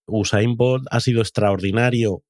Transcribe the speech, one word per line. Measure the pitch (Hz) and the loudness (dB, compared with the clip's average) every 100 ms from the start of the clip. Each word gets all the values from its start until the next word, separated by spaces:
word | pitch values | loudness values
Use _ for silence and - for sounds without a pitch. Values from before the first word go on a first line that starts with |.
| - | -6
Usain | 107 101 104 117 117 | -4 0 2 2 2
Bolt | 123 127 131 | 0 0 -2
ha | 120 | -2
sido | - 117 | 0 0
extraordinario | 107 - 104 95 98 110 123 120 110 90 | 0 0 0 0 0 0 0 0 0 -4